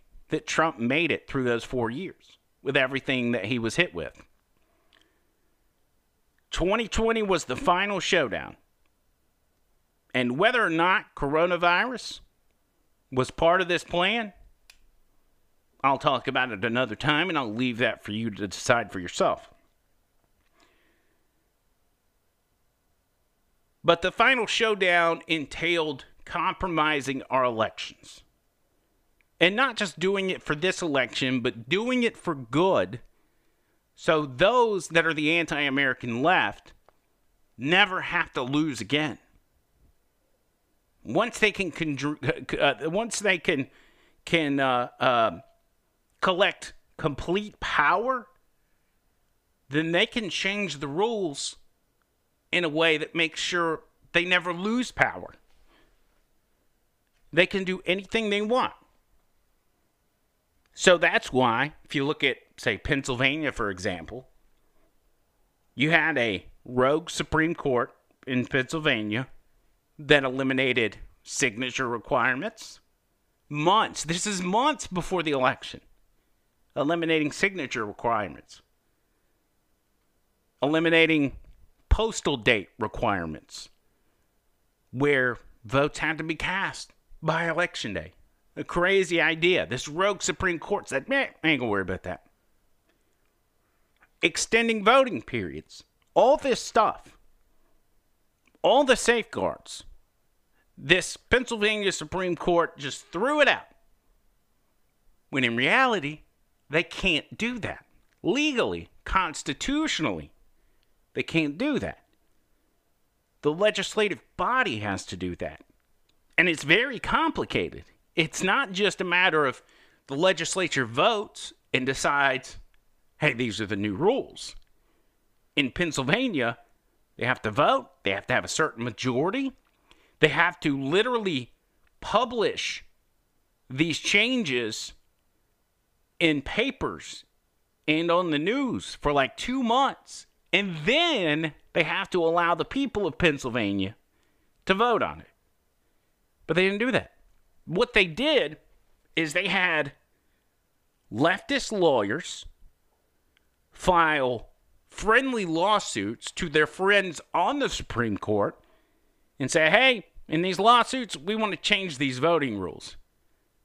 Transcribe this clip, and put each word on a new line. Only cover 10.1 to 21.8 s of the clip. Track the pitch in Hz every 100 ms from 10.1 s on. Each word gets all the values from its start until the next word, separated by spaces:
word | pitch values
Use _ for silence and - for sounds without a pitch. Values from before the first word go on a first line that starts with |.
| 123
And | 123 131
whether | 214 247
or | 196
not | 160 175 202 - -
coronavirus | 139 156 180 175 175 180 240 247 - - - _ _ _ _ _ _ _ _
was | 127 123
part | - 165 180
of | 175
this | 170
plan, | - 170 185 233 214 - - _ - - _ _ _ _ _ _ _ _ _ _
I'll | 135 135
talk | 151 127 139
about | 131 127
it | 101
another | 113 120 123
time, | 104 143 147 185
and | 156
I'll | 120
leave | 110 127 113
that | 117 95
for | -
you | 107 113
to | 95 101
decide | - - 120 104
for | 95
yourself. | 87 - 175 - - _ _ _ _ _ _ _ _ _ _ _ _ _ _ _ _ _ _ _ _ _ _ _